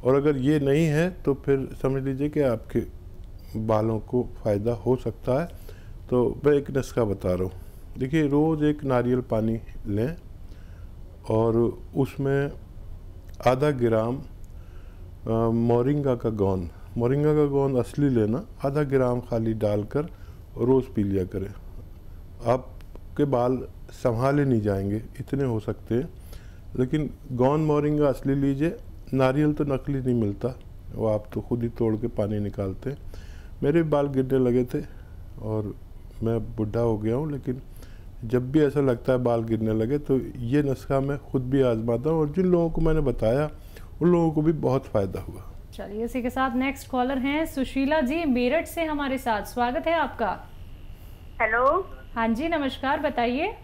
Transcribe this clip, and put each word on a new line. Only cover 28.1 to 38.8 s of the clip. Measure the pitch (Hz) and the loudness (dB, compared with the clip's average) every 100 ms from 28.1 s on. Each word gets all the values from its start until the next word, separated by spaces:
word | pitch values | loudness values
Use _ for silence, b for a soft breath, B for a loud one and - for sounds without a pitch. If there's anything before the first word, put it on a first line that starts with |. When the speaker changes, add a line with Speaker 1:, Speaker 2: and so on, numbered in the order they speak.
| 123 139 139 | 2 0 2
Speaker 1:
लीजिए। | 139 135 156 165 - - - | 2 2 0 -2 -12 -16 -4
नारियल | 131 131 135 151 | 2 4 4 2
तो | 147 | 2
नकली | 143 135 - 139 | 0 -2 -2 -2
नहीं | 127 123 | 0 2
मिलता, | 107 98 120 127 - - - | 2 0 -4 -6 -14 -16 -12
वो | 104 110 | -2 0
आप | 107 - | 0 -2
तो | - | -8
खुद | - 120 | -4 -2
ही | 117 | -2
तोड़ | - 117 110 | 0 0 0
के | 117 | -2
पानी | - 104 104 | -2 -2 0
निकालते | 101 - 98 92 131 | -2 -4 -6 -4 -8
हैं। | 143 B B B B B B | -8 B B B B B B
मेरे | 135 165 | 2 4
बाल | 160 147 143 | 4 2 2
गिरने | 135 131 131 | 0 2 4
लगे | 127 120 123 | 4 4 2
थे | 147 - B B B - - | -2 -6 B B B -14 -10
और | 110 110 104 - - - - - | -4 -2 -4 -8 -14 -16 -16 -4
मैं | 113 113 110 113 | 0 0 -2 -4
बूढ़ा | 110 117 | -2 2
हो | 117 107 | 2 2
गया | 107 120 | 0 0
हूँ, | 156 | -2
लेकिन | 143 - 127 - B B B B - 113 | -4 -4 -6 -8 B B B B -12 0
जब | 123 127 | 0 4
भी | 151 | 4
ऐसा | 147 147 | 4 4